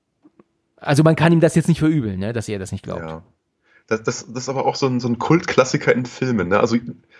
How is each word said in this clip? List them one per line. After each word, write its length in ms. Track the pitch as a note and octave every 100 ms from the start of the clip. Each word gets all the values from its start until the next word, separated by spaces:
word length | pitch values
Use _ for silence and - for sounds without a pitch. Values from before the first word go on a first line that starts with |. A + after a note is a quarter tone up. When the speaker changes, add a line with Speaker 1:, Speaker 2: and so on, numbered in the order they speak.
| _ _ _ _ _ _ _ _
Speaker 1:
Also, 260 | - C#3
man 140 | D#3 D#3
kann 160 | E3
ihm 80 | E3
das 140 | D#3+
jetzt 140 | E3+ -
nicht 100 | D#3+
verübeln, 380 | D#3 D#3+ A2 F#2+
ne, 140 | G2+
dass 160 | A#2 G#2+
er 100 | G2+
das 140 | F#2
nicht 120 | F#2+
glaubt. 180 | - E2+
Speaker 2:
Ja. 200 | E2 D#2+ - _ _ _ _ _ _
Das, 160 | A2
das, 240 | A2 A#2+ -
das 120 | A#2+
ist 40 | B2+
aber 160 | C3
auch 120 | B2+ -
so 100 | C3+
ein, 120 | B2
so 80 | B2
ein 100 | A#2
Kultklassiker 760 | - E3+ - - E3 D3 -
in 120 | B2 B2
Filmen, 420 | - B2+ A2+ F2
ne? 100 | G#2
Also, 160 | A2 A#2+ - - _